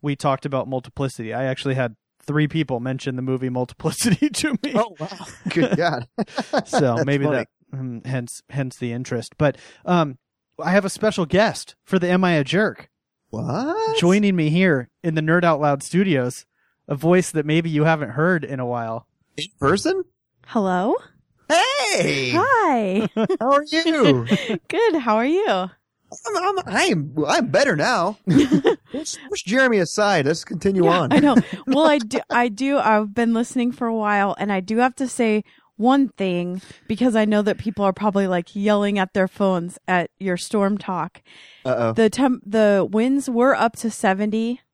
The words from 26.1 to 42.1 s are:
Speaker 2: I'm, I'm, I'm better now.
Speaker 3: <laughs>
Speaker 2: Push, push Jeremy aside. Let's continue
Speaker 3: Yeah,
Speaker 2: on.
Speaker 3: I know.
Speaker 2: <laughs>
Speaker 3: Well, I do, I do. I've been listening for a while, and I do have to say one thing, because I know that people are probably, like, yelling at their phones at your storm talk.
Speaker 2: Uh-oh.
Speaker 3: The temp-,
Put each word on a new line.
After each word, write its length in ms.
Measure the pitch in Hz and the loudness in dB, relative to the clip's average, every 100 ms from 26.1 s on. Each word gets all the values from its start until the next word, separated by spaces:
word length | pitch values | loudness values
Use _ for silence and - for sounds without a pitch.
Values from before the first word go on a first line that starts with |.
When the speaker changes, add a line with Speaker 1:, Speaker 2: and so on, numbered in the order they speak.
| - - 403 | -14 -6 -2
Speaker 2:
I'm, 220 | 370 392 339 | -2 -2 -2
I'm, 480 | 202 359 190 135 127 147 | 0 0 0 -2 -4 0
I'm 200 | 285 240 | 0 2
better 280 | 151 254 151 | 2 2 2
now. 420 | 190 233 175 214 | 0 0 -2 -4
Speaker 3:
<laughs> 60 | - 185 277 285 - 427 _ | 2 2 4 4 2 -2 _
Speaker 2:
Push, 260 | 262 311 - 269 | -12 -10 -12 -10
push 140 | 403 - | -10 -2
Jeremy 340 | 247 262 220 | 2 4 2
aside. 460 | 170 - 208 185 135 | 0 0 2 2 2
Let's 200 | 165 - | -2 -4
continue 400 | 165 196 196 170 | -2 0 4 4
Speaker 3:
Yeah, 140 | 175 | 4
Speaker 2:
on. 120 | 143 | 4
Speaker 3:
I 60 | 294 | 4
know. 160 | 294 247 - | 6 4 0
Speaker 2:
<laughs> 160 | - - | -10 -2
Speaker 3:
Well, 180 | 269 311 | 2 4
I 120 | 294 | 4
do, 220 | 220 247 - | 0 -6 -2
I 180 | 233 240 | 0 0
do. 300 | 202 269 277 | 0 0 2
I've 360 | 156 214 214 | 2 2 0
been 200 | 202 233 | -2 0
listening 400 | 226 240 262 240 | 0 0 -2 -2
for 140 | 240 233 | -2 -4
a 80 | 226 | -2
while, 380 | 208 208 202 - | 0 2 0 -2
and 120 | 202 | -2
I 80 | 196 | -2
do 160 | 185 220 | -2 0
have 180 | 247 247 | 0 0
to 120 | 262 | -8
say 340 | - 226 214 - _ _ _ | -2 0 0 -2 _ _ _
one 320 | 226 277 269 | 2 4 2
thing, 520 | - 190 175 175 180 - - _ | -2 -2 -2 -4 -8 -12 -20 _
because 280 | 214 254 220 | 0 2 2
I 100 | 208 | 2
know 160 | 208 | 2
that 160 | 208 190 | 2 -2
people 260 | 214 202 | -4 -2
are 80 | 202 | -2
probably, 320 | 185 208 196 196 | 0 0 0 0
like, 280 | 180 175 208 | -2 -4 -4
yelling 420 | 208 208 202 202 | 0 2 2 0
at 160 | 190 | 0
their 140 | 202 190 | 0 0
phones 500 | - 196 185 170 - - | 0 0 0 -4 -10 -2
at 220 | 185 170 _ | -2 -2 _
your 200 | 190 175 | -4 -4
storm 400 | - 214 196 202 | -2 0 0 -2
talk. 440 | - 180 160 - _ - - - 131 | -4 -6 -6 -10 _ -20 -20 -10 -4
Speaker 2:
Uh-oh. 260 | 120 117 | 0 0
Speaker 3:
The 160 | 113 | 2
temp-, 340 | 226 | 2